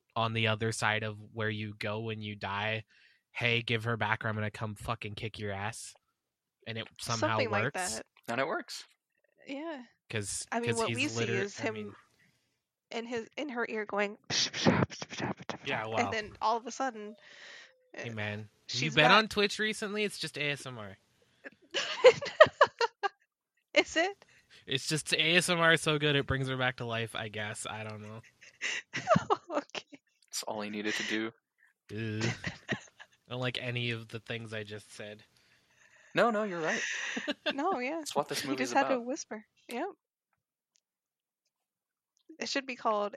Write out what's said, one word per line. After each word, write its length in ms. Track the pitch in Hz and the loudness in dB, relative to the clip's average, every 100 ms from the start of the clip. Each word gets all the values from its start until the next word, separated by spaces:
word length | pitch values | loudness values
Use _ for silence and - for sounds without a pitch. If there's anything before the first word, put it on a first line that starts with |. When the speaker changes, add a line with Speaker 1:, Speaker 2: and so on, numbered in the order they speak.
| _ - | _ 0
Speaker 1:
on 160 | 113 | 0
the 140 | 113 110 | 2 2
other 240 | 107 113 | 2 0
side 300 | 110 113 107 | 2 2 2
of 140 | 110 104 107 | 0 -6 -10
where 180 | 110 107 | -4 -2
you 240 | 110 107 104 | -2 -4 -6
go 220 | 107 107 | -4 -4
when 220 | 113 110 | -4 -6
you 120 | 107 | -6
die, 500 | 104 98 98 107 110 110 - - _ _ | -6 -4 0 0 -2 -4 -18 -20 _ _
"Hey, 300 | - 120 117 | -2 2 2
give 220 | 117 117 | 2 0
her 120 | 113 117 | 0 0
back 260 | 107 110 | 0 0
or 40 | 117 | 0
I'm 60 | |
gonna 160 | 107 107 | 0 -2
come 240 | - 110 | -2 -6
fucking 400 | 104 120 120 107 | -6 -6 -6 -6
kick 240 | 101 113 - | -8 -8 -6
your 140 | 107 | -4
ass." 420 | 98 104 - - - _ _ _ _ _ _ - | -4 -4 -6 -12 -16 _ _ _ _ _ _ -8
And 120 | 113 | -8
it 80 | 110 - | -8 -10
somehow 380 | - 113 107 110 | -4 0 2 4
Speaker 2:
Something 140 | 107 | 2
like 140 | 104 | 2
Speaker 1:
works. 300 | 120 160 180 220 | 0 0 0 -2
Speaker 2:
that. 100 | - _ - | -8 _ -4
Speaker 3:
And 120 | 117 | 0
it 60 | 143 | 0
works. 380 | 339 349 - - _ _ _ _ _ - | 0 -6 -12 -14 _ _ _ _ _ -12
Speaker 2:
Yeah. 360 | 269 330 294 240 _ _ | -8 -8 -10 -12 _ _
Speaker 1:
'Cause, 380 | 113 101 - - | -6 -4 -8 -4
Speaker 2:
I 80 | 233 | -2
mean, 100 | 233 | 0
Speaker 1:
'cause 80 | 233 | 0
Speaker 2:
what 100 | 226 | 0
Speaker 1:
he's 80 | 240 | 0
Speaker 2:
we 120 | - | 0
see 100 | 226 | 0
Speaker 1:
liter-, 120 | 226 | 0
Speaker 2:
is 240 | - 202 - | 0 -2 -2
Speaker 1:
I 20 | |
Speaker 2:
him 100 | 226 | -4
Speaker 1:
mean 180 | 220 214 208 _ _ _ _ _ _ _ _ _ | -4 -8 -12 _ _ _ _ _ _ _ _ _
Speaker 2:
in 160 | 233 233 | -8 -6
his, 220 | 240 220 - | -6 -6 -8
in 120 | 294 | -6
her 160 | 240 233 | -4 -2
ear 160 | 220 | -2
going, 320 | 208 202 208 214 _ | -2 0 -2 -2 _
"Psh, 200 | - - | 0 0
psh, 200 | - - | 4 4
psh, 160 | - - | 6 2
psh, 480 | - - - - | -2 -10 -6 -4
psh, 0 | - - | -6 -8
psh," 200 | - - | -10 -4
Speaker 1:
Yeah, 180 | 131 | -4
Speaker 2:
and 80 | 110 | -2
Speaker 1:
well. 180 | 113 233 | 0 0
Speaker 2:
then 220 | 226 214 - | 0 -6 -2
all 160 | 220 233 | 0 0
of 100 | 247 | -2
a 40 | |
sudden, 460 | - 269 220 208 220 - - - - - _ _ | -4 -4 -4 -12 -14 -20 -20 -18 -18 -20 _ _
Speaker 1:
Hey, 140 | - 120 | -10 -8
Speaker 2:
uh, 40 | |
Speaker 1:
man, 240 | 110 107 107 | -6 -4 -6
have 80 | 107 _ - | -10 _ -6
you 80 | 120 | -2
Speaker 2:
she's 140 | 160 | 2
Speaker 1:
been 100 | 151 | 6
Speaker 2:
back. 80 | 151 | 10
Speaker 1:
on 160 | 202 220 | 10 8
Twitch 300 | - 202 - | 2 2 2
recently? 460 | 214 214 208 208 | -2 -2 -4 -2
It's 140 | 208 - | -2 -2
just 200 | 160 - | -8 -2
A 120 | 147 | -2
S 120 | 143 135 | -2 -6
M 120 | 123 | -10
R. 180 | 104 95 _ _ _ _ 277 - _ | -12 -14 _ _ _ _ -20 -20 _
Speaker 2:
<laughs> 380 | - - - - - - - 554 - - - 453 - 392 - _ _ _ _ _ | -4 -4 10 10 10 0 -2 -2 4 2 4 -2 0 -6 -6 _ _ _ _ _
Is 220 | - 349 311 | 2 2 0
it? 280 | 359 403 - - _ - - | 0 -2 -16 -20 _ -20 -4
Speaker 1:
It's 200 | 135 - | -4 0
just 260 | 156 - | -2 0
A 220 | 170 156 175 | 2 4 4
S 120 | 170 | 4
M 100 | 175 | 4
R 140 | 165 | 6
is 80 | 160 | 6
so 180 | - 151 | 4 2
good 160 | 151 139 | 4 4
it 100 | 131 | 2
brings 220 | 135 135 | 0 0
her 80 | 131 | 0
back 180 | 127 123 | 0 0
to 80 | |
life, 320 | 120 113 113 - | -4 -2 -4 -4
I 120 | 113 | -6
guess. 380 | 107 107 107 - | -6 -6 -6 -8
I 140 | 107 | -8
don't 200 | 110 107 | -8 -10
know. 180 | 107 110 - _ - - - - - | -12 -14 -16 _ -20 -8 -6 -6 -6
Speaker 2:
<laughs> 80 | - - 679 - 415 - | -6 4 4 4 -2 0
Okay. 480 | 311 - - - 285 _ _ _ | -4 -4 -10 -10 -20 _ _ _
Speaker 3:
That's 120 | - | -8
all 160 | - 110 | -4 -4
he 80 | 104 | -4
needed 240 | 104 104 | -2 0
to 80 | 104 110 | 0 0
do. 240 | 110 110 - _ _ _ _ _ | 0 0 -4 _ _ _ _ _
Speaker 1:
Ugh. 320 | 104 113 107 113 117 - - - | -4 -2 0 0 -2 -6 -8 -6
I 60 | - - _ - _ _ | -6 -6 _ -20 _ _
don't 120 | 123 | -4
like 180 | 127 123 | -2 -2
any 300 | 123 120 120 | -2 -2 -2
of 180 | 117 113 | -2 -6
the 100 | 117 | -10
things 340 | - 117 113 | -8 -8 -6
I 80 | 110 | -8
just 300 | 104 107 - - | -8 -10 -14 -14
said. 260 | 107 107 - _ _ _ _ _ _ - - | -14 -14 -20 _ _ _ _ _ _ -20 -4
Speaker 3:
No, 160 | 160 226 | 4 4
no, 140 | 208 | 4
you're 160 | 214 170 | 0 0
right. 200 | 160 208 - - - - | 0 0 -2 -4 -4 -4
Speaker 2:
<laughs> 380 | - - - | -4 -4 -4
No, 240 | 269 320 330 | -2 0 0
yeah. 160 | 247 330 | -2 -4
Speaker 3:
That's 160 | 294 | -4
what 140 | - 302 | -2 -2
this 100 | 285 | -2
Speaker 2:
He 80 | 277 | -2
Speaker 3:
movie's 220 | 269 254 | -2 2
Speaker 2:
just 40 | 240 | 2
had 120 | - | 2
to 60 | |
Speaker 3:
about. 100 | 262 240 | 0 -2
Speaker 2:
whisper. 380 | 247 - 220 214 _ - | -6 -8 -12 -12 _ -10
Yep. 200 | 240 349 - _ _ _ _ _ _ _ _ _ _ _ _ _ _ _ _ _ _ _ _ _ _ _ 320 | -6 -6 -8 _ _ _ _ _ _ _ _ _ _ _ _ _ _ _ _ _ _ _ _ _ _ _ -8
It 100 | 233 | -2
should 160 | 285 262 | -2 -4
be 100 | 240 | -2
called 380 | 240 214 202 | 0 2 0